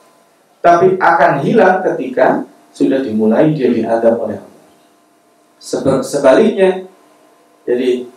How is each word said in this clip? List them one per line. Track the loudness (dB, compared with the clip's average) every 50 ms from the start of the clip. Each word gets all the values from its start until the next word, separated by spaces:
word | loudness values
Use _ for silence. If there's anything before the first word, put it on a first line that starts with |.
| _ _ _ _ _ _ _ _ _ _ _ _ 2
tapi | 2 4 4 4 2 0
akan | 2 0 0 2 2 2 0 0 0 -2
hilang | 0 2 4 4 4 2 0 -2
ketika | -4 -4 -4 -6 -6 -2 0 0 0 0 -2 -6 -10 _ _ _ _
sudah | -6 -2 -2 0 0 -2 -4
dimulai | -4 -2 -2 0 2 2 2 2 2
dia | 0 0 0
diadab | 0 0 0 -2 -2 -2 0 0 0 0
oleh | 0 -4 -8 -10 -10
Allah. | -14 -18 -20 -20 _ _ _ _ _ _ _ _ _ _ _ _ _ _ _ _ _ _ _ _
Sebe-, | -14 -8 -6 -4 -2 -2 -2 -2
sebaliknya, | -4 -4 -4 0 2 4 4 4 4 2 2 2 0 0 0 -2 -6 -16 _ _ _ _ _ _ _ _ _ _ _ _ _ _ -8 -6
jadi | -4 -2 -2 -2 -2 -4 -6 -6 -2